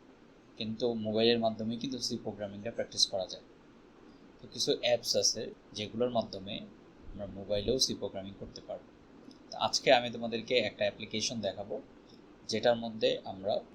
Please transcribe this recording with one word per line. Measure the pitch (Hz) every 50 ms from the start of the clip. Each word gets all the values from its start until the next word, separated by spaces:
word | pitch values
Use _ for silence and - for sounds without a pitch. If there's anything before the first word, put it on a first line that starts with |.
| - - - - - - - - - - - -
কিন্তু | 113 110 110 110 131 120 117
মোবাইলের | 113 107 110 104 110 113 117 120 117
মাধ্যমে | 113 110 110 107 110 110 117 117
কিন্তু | - 139 127 120
সি | 117 - 120 113
প্রোগ্রামিংটা | - 113 101 101 104 101 101 101 104 117
প্র্যাকটিস | 113 - 104 - - 101 -
করা | - - 98 92
যায়। | 87 90 - - - - - - - - - - - - - - - - - - - - -
তো | - -
কিছু | - 127 - 147 143 -
অ্যাপস | - 120 120 117 - - -
আছে | 107 98 - - 110 123 - - - - - -
যেগুলোর | 104 107 95 107 113 123 127
মাধ্যমে | 120 113 101 - - 98 95 98 113 - - - - - - - - - - - -
আমরা | 98 101
মোবাইলেও | 95 95 98 98 95 104 104 101 110 127 131
সি | - - 113
প্রোগ্রামিং | - - 98 - 98 95 98 98 -
করতে | 117 - - -
পারবো। | - - 95 92 - - - - - - - - - - - - - -
তো | - -
আজকে | 110 110 - - - 160 135
আমি | 120 123 120
তোমাদেরকে | 113 117 117 113 113 113 107 - 127
একটা | 123 107 104 - - 107
অ্যাপ্লিকেশন | 101 - - 110 104 - 107 104 - 127 113
দেখাবো | 101 95 92 104 101 104 - - - - - - - - - - - - - - - -
যেটার | 110 107 113 123 120
মধ্যে | 117 117 117 110 110 120 131 165 - -
আমরা | 110 101 95 98 101 120 - - - -